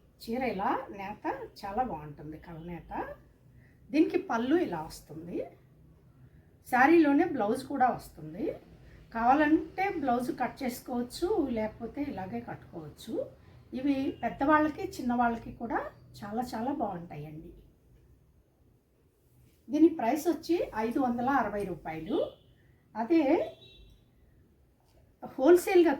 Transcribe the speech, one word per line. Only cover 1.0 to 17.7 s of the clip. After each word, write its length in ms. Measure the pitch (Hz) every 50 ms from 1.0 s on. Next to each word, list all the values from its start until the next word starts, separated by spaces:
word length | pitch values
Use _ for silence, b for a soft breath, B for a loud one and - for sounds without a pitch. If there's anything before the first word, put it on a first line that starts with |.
నేత 240 | - 196 208 - - 311 523 539 466 - - -
చాలా 220 | - 196 202 233 254 226
బాగుంటుంది, 480 | 175 151 151 151 147 - 151 151 156 160 - 175
కలనేత. 440 | 165 156 165 175 175 165 - - 202 269 415 554 587 - - - _ _ _ - b b b b b b b b -
దీనికి 260 | 311 359 381 - 349 - - 240
పళ్ళు 240 | 226 240 262 311 370 330
ఇలా 140 | 208 175 160 156 160
వస్తుంది. 500 | - - - - 147 160 170 175 220 349 605 698 - - _ _ _ _ - - - _ _ - _ b b b b b b b b b - - 254
శారీలోనే 520 | 240 262 294 339 339 311 285 277 294 370 339 294
బ్లౌజ్ 260 | 240 202 208 247 - - - 285
కూడా 160 | 262 254 240 - -
వస్తుంది. 460 | - - - 165 156 156 160 196 294 440 - - - - - - b b b b b b -
కావాలంటే 680 | 226 233 247 277 302 302 302 320 359 - - - 370 381 403 381 330 277
బ్లౌజ్ 260 | 254 240 247 247 - - -
కట్ 180 | 247 220 - - 269
చేసుకోవచ్చు, 680 | 247 247 - - 294 247 240 240 - - - 339 381 440 392 277 262 240
లేకపోతే 440 | 220 214 214 - - 233 226 - 277 294 277
ఇలాగే 300 | 196 190 190 190 233 233 240 -
కట్టుకోవచ్చు. 680 | 156 - - - - 170 156 147 - - - 220 269 415 571 - - b b b b b b b - 247
ఇవి 160 | 262 285 277 269 269 311 - - -
పెద్దవాళ్ళకి, 640 | 226 233 - 277 302 302 302 302 311 - - 381 - -
చిన్నవాళ్ళకి 560 | - 247 240 240 240 240 233 233 226 - - - -
కూడా 180 | 240 226 294 427 571 605 - - - - - -
చాలా 240 | 208 202 208 233 247 - 247
చాలా 200 | 220 233 269 285 254 240
బాగుంటాయండి. 680 | 202 185 170 170 175 160 151 147 156 151 156 170 175 - - - -